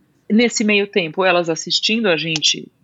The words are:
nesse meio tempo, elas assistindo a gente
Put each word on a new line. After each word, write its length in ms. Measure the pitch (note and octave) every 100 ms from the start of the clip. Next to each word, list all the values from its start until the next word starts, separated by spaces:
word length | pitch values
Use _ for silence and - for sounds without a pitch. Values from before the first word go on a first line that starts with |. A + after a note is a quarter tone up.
| _ _ -
nesse 340 | G#3+ A#3+ -
meio 220 | G#3+ G#3 G3+
tempo, 380 | G3+ E3 D#3
elas 260 | F#3 F3 E3+
assistindo 580 | D#3+ - D#3 - A3 G#3+
a 80 | D#3+
gente 500 | D#3+ D#3 - - - _